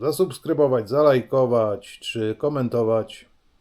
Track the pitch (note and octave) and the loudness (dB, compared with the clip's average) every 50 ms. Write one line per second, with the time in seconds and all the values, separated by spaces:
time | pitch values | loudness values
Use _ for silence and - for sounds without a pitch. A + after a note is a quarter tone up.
0 | G#2+ D3+ D3 A#2 F#3 E3+ B2 - - D3+ D#3+ C#3+ D3 C3+ B2+ A#2+ G#2+ G2 B2 D3 | -4 -4 -2 0 -2 -2 -4 -8 -4 -2 0 2 2 2 2 0 -2 0 0 2
1 | D3+ D3 C3+ B2+ A2 - - C3+ B2+ A#2+ A#2+ A#2 A2 G#2+ G2+ G2+ - - - - | 4 4 4 2 0 -2 0 0 0 2 2 2 0 0 -2 -6 -10 -14 -20 -16
2 | - - - A#2 G#2+ A2 A2 - - D3 D3+ C#3 B2+ A#2 - A#2 A#2 A2 A2+ A2+ | -12 -10 -6 -4 -4 -4 -4 -4 -4 -4 -2 -2 -4 -2 -2 -2 0 0 0 0
3 | G#2+ - - - - _ _ _ _ _ _ _ | -2 -4 -10 -20 -20 _ _ _ _ _ _ _